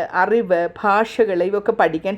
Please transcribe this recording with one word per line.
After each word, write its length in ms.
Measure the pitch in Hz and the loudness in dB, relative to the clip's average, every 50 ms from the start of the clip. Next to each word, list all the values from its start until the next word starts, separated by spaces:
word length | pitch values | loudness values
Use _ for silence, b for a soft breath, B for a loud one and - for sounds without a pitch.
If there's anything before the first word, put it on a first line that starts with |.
| 170 - - 180 | -4 -2 0 0
അറിവ്, 400 | 185 202 220 233 214 180 180 170 175 170 170 - | 0 2 2 0 2 2 0 0 0 -2 -6 -2
ഭാഷകൾ 600 | - 208 196 208 226 226 - - 220 214 185 175 180 | 0 2 2 2 0 -2 0 0 0 0 2 0 0
ഇവയൊക്കെ 280 | 190 196 208 202 - 214 - | 0 -2 -2 -2 -2 2 2
പഠിക്കാൻ 360 | 185 165 160 160 170 190 208 | 2 2 2 -2 -4 -6 -8